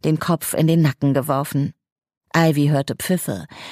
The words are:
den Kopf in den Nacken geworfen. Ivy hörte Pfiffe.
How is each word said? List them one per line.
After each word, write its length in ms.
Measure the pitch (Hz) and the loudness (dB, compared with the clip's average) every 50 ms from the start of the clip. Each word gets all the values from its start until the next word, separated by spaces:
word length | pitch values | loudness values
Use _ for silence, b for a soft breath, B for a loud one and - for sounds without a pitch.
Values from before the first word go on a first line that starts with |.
| - | 0
den 160 | 160 156 156 | 0 -2 0
Kopf 340 | - - 170 160 - - - | 0 0 -2 -2 -2 -6 -2
in 140 | - 156 | 0 2
den 140 | 160 165 170 | 4 4 4
Nacken 320 | 160 143 131 _ - 139 135 | 4 2 0 _ 0 0 0
geworfen. 600 | 139 127 156 139 135 143 - - 139 139 - - _ _ _ _ _ _ _ _ _ _ _ - | 0 0 0 -2 -2 -2 -2 -2 -4 -4 -4 -6 _ _ _ _ _ _ _ _ _ _ _ 0
Ivy 320 | 160 165 160 151 147 143 | 2 4 4 4 2 2
hörte 280 | 143 151 139 139 - - | 2 2 0 0 -4 -8
Pfiffe. 520 | - - - 185 175 - - 113 90 - B B B B B | -8 -2 -2 -2 -2 -2 -6 -8 -8 -10 B B B B B